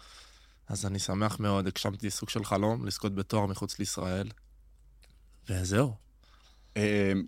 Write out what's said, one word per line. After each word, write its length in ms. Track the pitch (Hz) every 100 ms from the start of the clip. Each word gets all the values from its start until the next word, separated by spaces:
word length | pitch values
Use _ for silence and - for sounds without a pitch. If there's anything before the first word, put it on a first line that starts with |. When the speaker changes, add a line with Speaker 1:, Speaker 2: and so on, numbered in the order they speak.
| - - - - - - -
Speaker 1:
אז 180 | 104 98
אני 140 | 98
שמח 400 | - 98 107 101
מאוד, 280 | 104 98 95
הגשמתי 420 | - 107 98 104
סוג 200 | - 107
של 140 | 113 101
חלום, 400 | 98 107 117 107
לזכות 300 | - 107 98
בתואר 300 | 98 110 98
מחוץ 340 | 95 98 -
לישראל. 500 | 101 - 92 92 101 - - - - - - - - - - - -
וזהו. 440 | 92 92 104 135 110 - - - - - - - 107
Speaker 2:
אה, 340 | 104 104 98 98